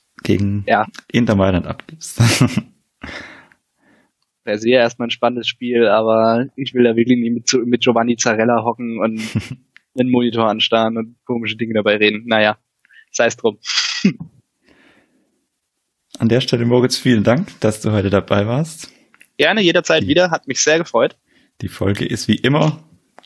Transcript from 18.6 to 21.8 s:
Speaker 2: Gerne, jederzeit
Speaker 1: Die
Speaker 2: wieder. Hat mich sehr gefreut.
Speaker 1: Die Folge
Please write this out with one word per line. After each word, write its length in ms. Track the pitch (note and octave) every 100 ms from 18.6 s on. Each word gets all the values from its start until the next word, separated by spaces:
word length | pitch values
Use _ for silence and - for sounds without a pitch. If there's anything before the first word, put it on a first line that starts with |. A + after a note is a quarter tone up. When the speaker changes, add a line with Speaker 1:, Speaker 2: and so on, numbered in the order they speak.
| D#3+ - - _ _ _ _ -
Speaker 2:
Gerne, 240 | D3+ G#3+
jederzeit 400 | F3 F3 - D#3+
Speaker 1:
Die 60 | A2+
Speaker 2:
wieder. 240 | E3 F3+
Hat 160 | D#3+ -
mich 140 | B2+
sehr 180 | D3+ D#3+
gefreut. 360 | - A#2 C#3+ - _ _ _ -
Speaker 1:
Die 80 | G2
Folge 360 | -